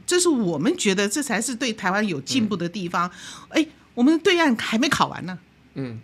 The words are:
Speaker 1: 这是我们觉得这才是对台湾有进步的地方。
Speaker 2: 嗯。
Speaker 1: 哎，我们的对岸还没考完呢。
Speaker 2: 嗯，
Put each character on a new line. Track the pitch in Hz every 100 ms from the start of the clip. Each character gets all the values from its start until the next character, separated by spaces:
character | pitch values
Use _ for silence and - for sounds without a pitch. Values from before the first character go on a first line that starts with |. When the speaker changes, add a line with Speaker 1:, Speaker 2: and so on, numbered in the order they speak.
Speaker 1:
这 | - 359
是 | 349
我 | 262 185 151
们 | 208 359
觉 | 302
得 | 196 302
这 | 302
才 | 269 202
是 | 233
对 | 226 262
台 | 220 190
湾 | 196
有 | 214 147
进 | - 262
步 | 214 190
的 | 175
地 | 208 175
方。 | 185 180 - - - -
Speaker 2:
嗯。 | 302
Speaker 1:
哎， | 311 - _
我 | -
们 | 254
的 | 320
对 | 392 349
岸 | 311 226
还 | - 220
没 | 302
考 | - 139
完 | -
呢。 | 170 180 - _ _
Speaker 2:
嗯， | - 131 113